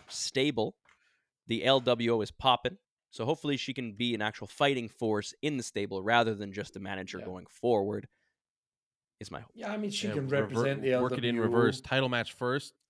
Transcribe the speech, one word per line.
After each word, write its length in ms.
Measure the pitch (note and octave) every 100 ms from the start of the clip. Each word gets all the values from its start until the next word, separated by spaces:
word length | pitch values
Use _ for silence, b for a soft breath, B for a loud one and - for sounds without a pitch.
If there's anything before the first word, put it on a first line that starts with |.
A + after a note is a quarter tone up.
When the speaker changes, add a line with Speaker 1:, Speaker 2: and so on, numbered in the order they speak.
| -
Speaker 1:
stable. 680 | - - C3+ C#3+ A#2 G#2+ - _ b b b b _ -
The 160 | A#2
L 160 | B2 C3+
W 340 | B2 A#2+ A#2
O 60 | A#2
is 100 | G#2
popping. 480 | - C3 B2 B2+ F#3+ _ _ _
So 140 | -
hopefully 320 | A2+ D#3 D3 C#3
she 180 | -
can 200 | C3+ A#2+
be 200 | G2+ A#2+
an 80 | A2+
actual 240 | G#2+ - G2+
fighting 420 | - C#3+ C3 A2+
force 460 | - A2+ G#2 - -
in 140 | D3+ C#3+
the 80 |
stable 400 | A2 G#2+ G2+ F#2+
rather 320 | G2 A#2 A2+ G#2
than 160 | G2+
just 240 | F#2+ G2 F#2+
a 40 |
manager 380 | F#2+ G2 F#2 F#2+
Speaker 2:
Yeah. 60 |
Speaker 1:
going 220 | - F#2 F#2
forward, 600 | - A#2+ A2 G2 G#2 - _ _ _ _ _ _ _ _ _ _ -
is 140 | -
my 80 | -
hope. 100 | -
Speaker 2:
Yeah, 180 | A3+ G#3+
I 40 | G#3+
mean, 140 | G#3
she 160 | G3+ -
Speaker 3:
Yeah, 80 |
Speaker 2:
can 140 | - C3+
Speaker 3:
rever-, 180 | C#3 G#2+
Speaker 2:
represent 360 | G#2+ B2+ C#3
the 180 | C3 B2+
Speaker 3:
work 120 | B2 A#2+
it 60 |
in 120 | A#2+ A#2
Speaker 2:
L 60 |
W 140 | A2+ A#2
O. 20 |
Speaker 3:
reverse. 220 | A#2+ C3
Title 280 | - C3 C3
match 240 | A#2+ A2+
first, 420 | - B2 C#3 - -